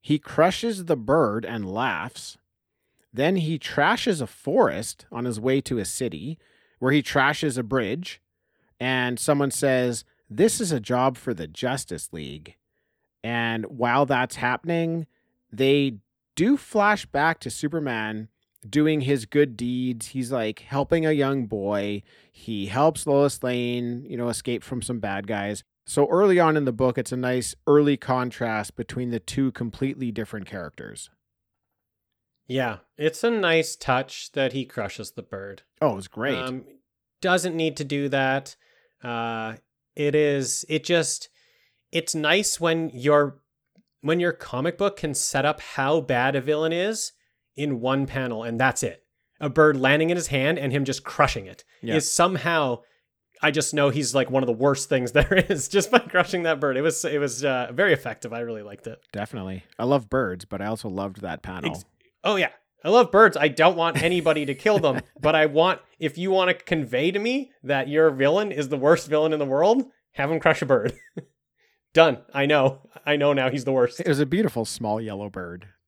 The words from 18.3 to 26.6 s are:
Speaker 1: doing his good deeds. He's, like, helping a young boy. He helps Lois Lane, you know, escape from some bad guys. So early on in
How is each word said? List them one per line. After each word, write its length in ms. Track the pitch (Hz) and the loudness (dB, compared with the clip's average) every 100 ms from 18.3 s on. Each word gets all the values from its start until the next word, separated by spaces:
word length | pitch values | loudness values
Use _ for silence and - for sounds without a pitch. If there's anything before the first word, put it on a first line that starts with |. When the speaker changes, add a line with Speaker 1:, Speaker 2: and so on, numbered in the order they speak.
| _ _ _ 110 | _ _ _ -4
Speaker 1:
doing 340 | 139 151 151 | 0 2 2
his 240 | 131 139 110 | 0 -2 0
good 300 | 147 147 110 | 2 2 0
deeds. 520 | 120 123 127 120 - | -4 -2 -4 -6 -8
He's, 240 | 135 120 | -6 -4
like, 280 | 131 110 107 | -2 -2 -6
helping 440 | - 139 143 170 160 | -6 -2 0 2 2
a 60 | |
young 340 | 151 135 139 117 | 2 2 0 -2
boy. 560 | 107 98 104 101 104 - _ _ | -4 -2 -2 -2 -6 -10 _ _
He 340 | _ - 107 101 | _ -8 -6 -4
helps 400 | 107 156 160 - | 2 2 2 0
Lois 360 | 139 143 - | 2 2 0
Lane, 640 | 127 123 120 120 120 120 143 | -4 -2 -2 -4 -6 -8 -8
you 80 | 127 | -6
know, 120 | 120 | -4
escape 360 | 113 - 117 | -4 -4 -6
from 180 | - 123 | -6 -8
some 160 | 101 120 | -6 -6
bad 280 | 104 98 98 | -4 -6 -6
guys. 340 | 107 101 104 _ _ - | -4 -4 -8 _ _ -6
So 220 | - 143 | 0 2
early 320 | 170 202 180 | 4 6 6
on 160 | 160 | 6
in 80 | 156 | 4